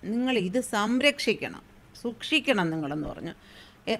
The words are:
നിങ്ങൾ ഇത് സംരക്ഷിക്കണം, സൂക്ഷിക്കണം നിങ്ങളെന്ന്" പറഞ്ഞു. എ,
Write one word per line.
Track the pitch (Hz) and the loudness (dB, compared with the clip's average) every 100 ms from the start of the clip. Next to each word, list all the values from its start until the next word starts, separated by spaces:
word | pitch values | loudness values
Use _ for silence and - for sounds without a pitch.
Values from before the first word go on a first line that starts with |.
നിങ്ങൾ | 190 233 254 240 | -4 0 2 2
ഇത് | 180 233 | 2 0
സംരക്ഷിക്കണം, | - 214 214 254 285 285 247 202 120 - - - - - | 0 0 2 4 4 4 0 0 -4 -10 -18 -20 -20 -10
സൂക്ഷിക്കണം | 240 233 - 311 277 214 170 | -8 -8 0 0 2 2 2
നിങ്ങളെന്ന്" | 160 143 151 143 | 0 -2 -4 -6
പറഞ്ഞു. | - - - - - - - | -8 -10 -12 -18 -20 -20 -10
എ, | - | -4